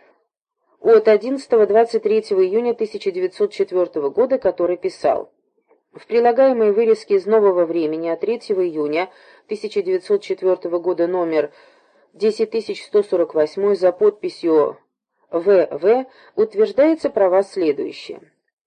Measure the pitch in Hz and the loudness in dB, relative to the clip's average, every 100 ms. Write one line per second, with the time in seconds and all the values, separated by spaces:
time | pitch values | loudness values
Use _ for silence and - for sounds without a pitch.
0 | _ _ _ _ _ _ _ _ 214 226 | _ _ _ _ _ _ _ _ 4 4
1 | 220 208 233 277 - 233 202 214 226 220 | 6 2 0 -8 0 2 4 4 2 0
2 | 214 220 214 190 185 214 240 233 214 202 | 0 0 0 0 2 0 -2 -4 -6 -6
3 | 196 180 185 - 202 - 196 180 175 160 | -6 -4 -4 -2 -4 -2 -2 -2 -2 -2
4 | 139 139 247 254 196 175 175 180 185 - | -4 0 0 0 -2 -2 -2 -2 -6 -4
5 | 147 110 - _ _ _ _ _ _ - | -2 -2 -4 _ _ _ _ _ _ -20
6 | - 233 240 233 269 240 214 202 226 214 | -4 0 2 4 4 4 2 2 2 0
7 | - 196 185 220 202 180 165 165 156 156 | 0 -2 2 2 4 2 0 -2 -4 -4
8 | 165 165 202 233 - 190 180 156 147 151 | -6 -4 -4 -6 -4 -4 -2 -4 -4 -4
9 | 180 - - _ - 208 208 208 180 185 | -6 -10 -20 _ -12 -10 -8 -6 -2 -4
10 | - 202 - 185 185 180 175 175 170 170 | -2 -4 -4 -4 -2 -2 -4 -6 -4 -2
11 | 170 185 170 156 147 - _ _ _ _ | -2 -2 -2 -2 -4 -8 _ _ _ _
12 | _ - 214 208 220 226 214 190 - 208 | _ -4 -2 -2 -4 -4 -8 -10 -4 -2
13 | 202 180 160 156 151 - 202 196 180 175 | 0 -2 -2 -2 -2 -2 -2 0 0 2
14 | 208 208 185 - 170 156 143 - _ _ | 0 0 -6 -6 0 2 0 -4 _ _
15 | _ _ _ 170 180 190 156 143 180 247 | _ _ _ -4 2 2 2 0 0 0
16 | 262 _ _ - 220 202 214 202 302 320 | -2 _ _ -4 -2 0 0 2 2 0
17 | - - 190 185 196 196 160 139 - - | -2 0 2 2 0 -2 -2 -2 -6 -12
18 | - - - _ _ _ | -16 -18 -20 _ _ _